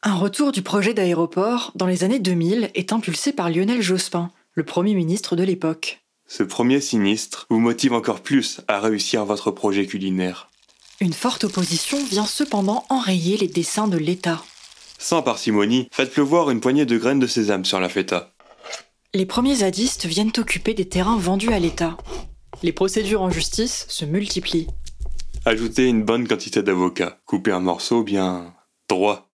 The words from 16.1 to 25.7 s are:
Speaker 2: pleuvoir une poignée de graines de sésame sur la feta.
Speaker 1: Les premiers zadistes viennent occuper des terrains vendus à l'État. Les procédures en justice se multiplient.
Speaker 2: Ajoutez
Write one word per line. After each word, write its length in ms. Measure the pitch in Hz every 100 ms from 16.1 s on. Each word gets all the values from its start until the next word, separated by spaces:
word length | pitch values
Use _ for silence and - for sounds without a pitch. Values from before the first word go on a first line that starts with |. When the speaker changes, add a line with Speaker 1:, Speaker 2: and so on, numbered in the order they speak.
Speaker 2:
pleuvoir 380 | 143 139 170 151
une 100 | 120
poignée 240 | 127 139 143
de 100 | 117
graines 240 | 113 139
de 60 | 123
sésame 400 | - 107 101 92
sur 140 | 98
la 100 | 92
feta. 440 | 98 92 87 - _ - - - - - _ _ 196
Speaker 1:
Les 100 | 190
premiers 300 | 233 254 269
zadistes 500 | 190 185 247 - 170
viennent 260 | 165 214 220
occuper 380 | 226 180 - 220
des 120 | 185
terrains 300 | 180 185 220
vendus 340 | 175 196 220
à 60 | 214
l'État. 400 | 170 - 165 170 - - - - - -
Les 100 | 175
procédures 520 | 170 190 190 202 214
en 80 | 185
justice 560 | 160 151 - 240 - -
se 160 | - 147
multiplient. 640 | 175 208 - - 170 165 - - - - - - -
Speaker 2:
Ajoutez 440 | - 110 113